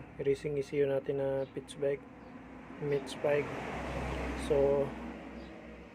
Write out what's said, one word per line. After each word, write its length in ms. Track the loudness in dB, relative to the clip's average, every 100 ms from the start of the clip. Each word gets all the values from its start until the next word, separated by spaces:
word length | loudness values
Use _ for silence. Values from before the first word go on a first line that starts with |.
| -8 0
racing 400 | 2 2 0 -2
E 20 |
C 140 | 0 4
U 40 | 4
natin 400 | 4 2 2 2
na 240 | 2 0 -6
pitch 160 | -8 0
bike, 240 | 2 2 -4 -16 -14 -14 -14 -14 -14 -4 0
pitch 320 | 0 0 0 4
bike. 240 | 4 2 -4 -4 -4 -4 -4 -2 -2 -2 -2 4
So, 400 | 6 8 6 2 -2 -8 -10 -12 -12 -12 -14 -14 -14 -16